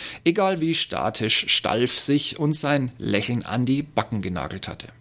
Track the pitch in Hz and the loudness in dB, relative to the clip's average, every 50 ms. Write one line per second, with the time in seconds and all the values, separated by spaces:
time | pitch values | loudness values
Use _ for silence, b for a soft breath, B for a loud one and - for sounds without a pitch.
0 | B B B B B 170 170 214 196 190 190 170 156 165 165 - - - - - | B B B B B 2 2 4 2 2 2 0 0 0 0 0 -2 -4 -2 -2
1 | 65 107 - - 110 110 - - - - - - - - - 113 120 123 - - | -2 -2 -2 0 0 2 2 2 2 2 2 2 2 2 2 2 2 2 2 2
2 | - - 143 147 143 - - - 156 147 156 147 - 143 147 143 131 123 - - | 2 4 2 2 2 0 -4 -2 0 0 0 0 2 2 2 2 0 -2 -6 -6
3 | 107 - 101 101 107 - 123 120 - - - 120 123 120 131 143 147 147 - - | -4 0 0 2 2 2 0 -2 -2 -2 0 0 2 2 2 0 0 -2 -2 -2
4 | - - 120 107 92 95 90 85 69 78 - 95 - - - - - - - - | -2 0 -2 -4 -2 -2 -4 -4 -4 -6 -6 -6 -8 -8 -8 -8 -14 -16 -18 -20